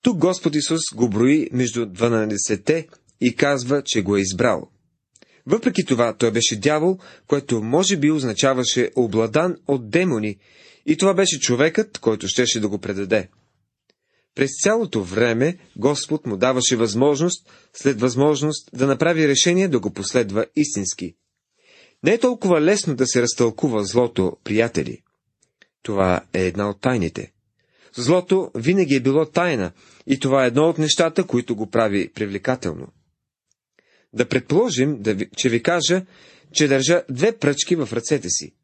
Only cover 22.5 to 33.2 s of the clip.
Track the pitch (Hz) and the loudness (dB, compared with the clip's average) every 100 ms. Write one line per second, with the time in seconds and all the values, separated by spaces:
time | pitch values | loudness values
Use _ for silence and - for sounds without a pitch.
22.5 | 165 156 208 - 127 127 127 120 - 120 | 4 4 2 -2 0 0 2 0 2 0
23.5 | 110 147 110 98 117 120 - 92 - - | 2 -2 0 0 0 0 0 -2 -4 -2
24.5 | 107 117 - 62 60 _ _ _ _ _ | 0 0 0 -4 -10 _ _ _ _ _
25.5 | _ _ _ - 101 92 90 - 92 92 | _ _ _ -6 0 2 0 -2 -2 -2
26.5 | 92 101 101 131 123 82 - - _ _ | -2 -6 -2 -2 0 -2 -6 -14 _ _
27.5 | _ _ _ _ - 123 180 180 190 175 | _ _ _ _ -4 2 2 2 0 0
28.5 | - 120 190 160 135 123 143 156 - 175 | -4 0 2 2 2 2 0 0 0 0
29.5 | 131 87 - _ _ - 135 135 135 127 | -2 -4 -8 _ _ -4 -2 2 2 4
30.5 | 123 160 165 156 - 165 160 180 120 - | 4 2 2 0 2 2 0 0 -2 -2
31.5 | 107 107 117 110 98 - - 104 98 - | -6 -2 0 2 0 -4 -6 -6 -4 -4
32.5 | 127 87 76 67 _ _ _ | -4 -6 -8 -14 _ _ _